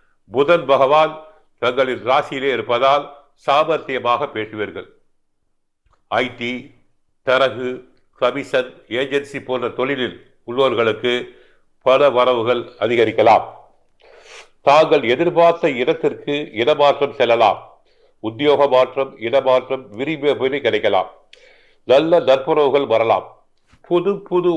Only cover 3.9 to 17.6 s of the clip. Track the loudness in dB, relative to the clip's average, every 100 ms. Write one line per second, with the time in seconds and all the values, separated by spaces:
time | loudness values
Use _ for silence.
3.9 | -6 -2 -4 -4 -8 -10 -8 -10 -10 -18
4.9 | _ _ _ _ _ _ _ _ _ _
5.9 | _ _ -4 -4 -6 -10 -10 -14 _ _
6.9 | _ _ _ -2 0 0 -2 -8 -10 -14
7.9 | _ _ _ -2 -2 -4 -4 -4 -12 _
8.9 | -6 -4 -4 -6 -12 -8 -6 -6 -6 -6
9.9 | -4 -6 -8 _ _ -10 -2 0 2 0
10.9 | 0 -2 -4 -6 -16 _ _ _ _ 2
11.9 | 4 4 4 2 2 0 -2 -4 -6 -2
12.9 | 2 0 4 4 4 2 -12 _ _ _
13.9 | _ _ -20 -20 -20 -20 _ 2 4 4
14.9 | 2 2 0 0 4 2 2 -2 -2 -2
15.9 | -2 -4 -4 -6 -6 -6 -2 0 2 2
16.9 | 2 -2 0 0 4 2 2